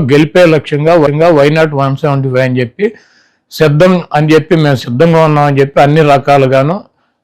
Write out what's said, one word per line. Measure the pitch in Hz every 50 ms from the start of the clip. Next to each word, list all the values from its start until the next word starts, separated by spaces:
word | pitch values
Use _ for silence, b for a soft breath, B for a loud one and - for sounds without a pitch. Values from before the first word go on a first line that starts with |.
| 156 120
గెలిపే | 143 147 160 156 - 180 180 165 160
లక్ష్యంగా, | 147 - - 151 143 151 160 175 170
వరంగా | 147 147 143 151 160 175 170
why | 143 139 147 156
not | 160 160 156 147 139
వన్ | 139 135 135 135
సెవెంటీ | - 147 139 135 135 135 127
ఫైవ్ | 127 131 127
అని | 127 127
చెప్పి | 127 120 - - 202 233 214 b b b b b b b b b b _ - -
సిద్ధం | 160 151 147 151 180 185 185 175 156 - -
అని | 151 151 151 156
చెప్పి, | 156 156 - 180 160 156
మేము | 147 139 113 -
సిద్ధంగా | - 120 127 165 170 165 160 160 156
ఉన్నామని | 151 147 147 147 139 135
చెప్పి | 139 143 - - 143
అన్ని | 143 147 160 156 147
రకాలుగాను | 139 139 139 143 143 139 135 131 135 135 135 151 180 208 - _ _ _ _ _ _ _